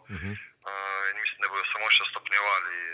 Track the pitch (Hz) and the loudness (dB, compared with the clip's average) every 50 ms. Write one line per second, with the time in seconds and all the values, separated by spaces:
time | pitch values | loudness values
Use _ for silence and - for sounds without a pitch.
0 | _ - 101 82 90 101 104 104 - - _ _ _ 98 101 98 98 98 98 98 | _ -12 -10 -8 -6 -6 -8 -8 -12 -16 _ _ _ -8 -8 -6 -4 -2 -2 0
1 | 98 98 101 107 107 107 - - 101 95 98 98 95 - 107 107 107 107 104 - | 0 -2 -2 -2 -4 -4 -2 -2 -4 -2 2 2 2 2 2 0 2 4 4 4
2 | 98 - - 98 - - 98 104 104 104 98 92 90 90 87 87 87 82 | 4 0 -4 -8 -2 0 2 2 4 4 4 2 2 0 -4 -6 -6 -8